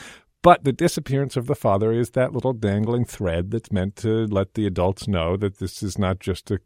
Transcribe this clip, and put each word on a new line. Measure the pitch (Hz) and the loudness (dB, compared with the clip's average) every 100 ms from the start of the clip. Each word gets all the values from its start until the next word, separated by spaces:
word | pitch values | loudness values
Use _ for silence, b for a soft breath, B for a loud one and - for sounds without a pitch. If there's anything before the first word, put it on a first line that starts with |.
| B B B _ | B B B _
But | 175 170 | 6 6
the | 139 | 4
disappearance | 113 165 - 143 135 139 131 | 0 0 0 -2 -2 0 -4
of | 120 | -4
the | 139 | 0
father | 117 98 113 | 2 4 2
is | 117 120 | 2 0
that | 131 127 | 0 0
little | 123 131 | 0 -2
dangling | 117 107 101 110 120 117 | 0 0 2 0 0 -2
thread | - 92 82 95 | -2 -2 -2 -2
that's | 113 - | -6 -4
meant | 101 95 - | -4 -4 -4
to | 110 110 110 | -2 0 0
let | 98 95 | 0 -2
the | - 104 | -2 -2
adults | 90 90 92 - | 0 0 0 -2
know | 92 82 98 | 0 0 0
that | 101 - | -2 -4
this | 92 - | -10 -6
is | 104 98 | -6 -2
not | 95 92 | -2 -2
just | - 87 - | -4 -6 -4
a | 98 | -6